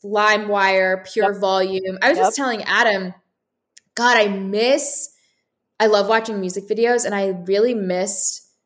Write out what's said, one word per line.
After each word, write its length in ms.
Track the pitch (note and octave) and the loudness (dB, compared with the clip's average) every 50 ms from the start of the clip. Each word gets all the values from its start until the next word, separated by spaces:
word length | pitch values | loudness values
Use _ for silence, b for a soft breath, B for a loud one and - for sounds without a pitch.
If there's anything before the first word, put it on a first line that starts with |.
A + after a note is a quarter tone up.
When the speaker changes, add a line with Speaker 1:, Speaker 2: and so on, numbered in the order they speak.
| - | -10
Speaker 1:
LimeWire, 1040 | G3+ G#3 G#3 G#3 G#3+ G#3+ G#3 G#3+ G#3 G3+ G3+ G3 F#3+ F#3+ F#3+ F#3+ F#3 F#3 F#3+ F#3+ - | -4 -2 0 2 2 2 0 0 -2 0 0 2 2 2 2 2 2 0 -2 -6 -6
Pure 220 | - A3+ G3+ G3 G3+ | -2 0 0 0 2
Speaker 2:
Yep. 80 | F#3+ | 2
Speaker 1:
Volume. 560 | G3 F#3+ F#3+ F#3+ F#3+ F#3+ F#3+ F#3+ F#3+ F#3+ F#3 F3+ | 2 2 2 2 0 0 -2 -4 -4 -6 -4 0
I 80 | - A#3+ | 0 2
was 100 | F#3 - | 2 4
just 180 | F#3 G3 A3 - | 2 2 2 0
Speaker 2:
Yep. 80 | C#4 | -2
Speaker 1:
telling 180 | C4 A#3 G#3 - | -4 -4 -4 -4
Adam, 520 | - F#3 G#3 A#3+ A#3 G#3 G3 F#3+ F3+ F3+ - _ _ _ _ _ _ _ _ _ _ _ - _ _ _ | -2 0 2 2 2 2 0 -4 -8 -10 -14 _ _ _ _ _ _ _ _ _ _ _ -20 _ _ _
God, 200 | - A#3 B3 B3 A3+ | 0 2 4 4 4
I 100 | G#3+ G3+ | 4 2
miss, 840 | G3 G3 G3 F#3+ G3 G#3 A3+ B3 C4+ D4+ C#4+ - - - - - b b b b b b b b b _ _ _ _ - | 0 -4 -6 -4 -2 0 2 2 2 2 2 -2 -2 -4 -6 -8 b b b b b b b b b _ _ _ _ 0
I 80 | G#3+ A3 | 2 2
love 200 | G#3 G3+ G3+ F#3+ | 4 2 2 2
watching 320 | A3 A3+ A3 A3+ A3 G3+ | 2 0 0 -2 -6 -6
music 280 | F#3+ F#3 F3+ G3+ G3 - | -6 -6 -6 -8 -6 -6
videos, 360 | G#3+ G#3 A#3 A#3 B3 A#3+ A#3+ | -2 0 0 2 2 0 0
and 120 | - G#3 | -2 -2
I 140 | G3+ G3 G3 | -2 -2 -2
really 440 | F#3 F3+ F3 F3+ G3 G3 G#3+ B3 B3 | -4 -4 -4 -2 0 2 2 2 0
missed, 720 | A3 G3 F#3 F3+ F3+ F#3 G3+ - - - - - - - _ _ _ _ | -2 -2 -4 -2 -2 -2 -2 -2 -2 -2 -2 -4 -6 -12 _ _ _ _